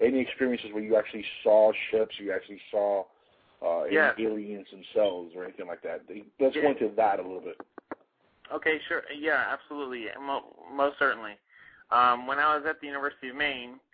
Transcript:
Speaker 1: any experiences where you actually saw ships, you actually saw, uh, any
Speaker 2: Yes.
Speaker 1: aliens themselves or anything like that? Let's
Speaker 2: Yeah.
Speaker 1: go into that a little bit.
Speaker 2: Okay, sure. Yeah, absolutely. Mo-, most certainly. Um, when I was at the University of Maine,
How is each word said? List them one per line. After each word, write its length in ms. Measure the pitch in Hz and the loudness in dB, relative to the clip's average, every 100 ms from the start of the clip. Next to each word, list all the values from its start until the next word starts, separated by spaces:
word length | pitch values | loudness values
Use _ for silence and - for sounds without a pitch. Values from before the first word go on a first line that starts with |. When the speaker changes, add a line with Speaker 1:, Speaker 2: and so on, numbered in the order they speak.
Speaker 1:
any 180 | 117 131 | 2 4
experiences 500 | 123 - 127 120 110 | 0 0 0 0 -4
where 120 | 107 | -6
you 120 | 107 110 | 2 2
actually 280 | - 110 98 - | 2 -6 -10 -2
saw 300 | 110 107 107 107 - | 6 8 8 4 0
ships, 240 | 110 107 - | 0 0 -4
you 120 | 101 | -6
actually 300 | 95 - 98 - | -6 -6 -14 -6
saw, 360 | 107 101 98 92 _ _ _ _ _ 85 | 0 2 0 -2 _ _ _ _ _ -2
uh, 180 | 85 | -2
any 120 | 73 156 | 2 2
Speaker 2:
Yes. 180 | 147 110 | 2 2
Speaker 1:
aliens 480 | 110 107 104 101 92 | -2 -4 -6 -10 -14
themselves 600 | 98 90 110 104 90 87 87 | -20 -4 2 2 0 -8 -12
or 100 | 92 | -12
anything 200 | 95 90 | -12 -12
like 160 | 82 | -10
that? 200 | 85 80 - 101 - - | -8 -10 -12 -16 -14 0
Let's 160 | 135 143 | 0 4
Speaker 2:
Yeah. 60 | |
Speaker 1:
go 80 | 151 | 2
into 180 | 135 107 | 2 -2
that 300 | 104 107 98 | 2 2 2
a 40 | |
little 180 | 92 92 | -4 -10
bit. 180 | 85 82 - - - - _ _ _ _ - | -12 -14 -18 -20 -18 -18 _ _ _ _ -10
Speaker 2:
Okay, 260 | 151 160 151 - | -4 0 -2 -2
sure. 140 | 165 - 147 | -6 -6 -4
Yeah, 280 | 156 143 110 | 0 0 0
absolutely. 560 | 135 - 147 131 123 107 - | -4 -8 -10 -8 -8 -8 -10
Mo-, 320 | 139 139 - - 82 | -6 -6 -8 -18 -8
most 280 | 139 143 143 | 0 0 2
certainly. 380 | 139 113 107 104 _ - - - - | 0 0 -8 -16 _ -20 -20 -20 2
Um, 380 | 120 123 123 127 | 6 6 4 0
when 100 | 139 | 2
I 180 | 151 151 | 2 2
was 120 | 151 | -2
at 120 | 156 | -6
the 40 | 147 | -8
University 420 | 143 143 - 131 | -6 -6 -6 -10
of 60 | 131 | -4
Maine, 440 | 147 131 123 131 _ | -2 -4 -10 -16 _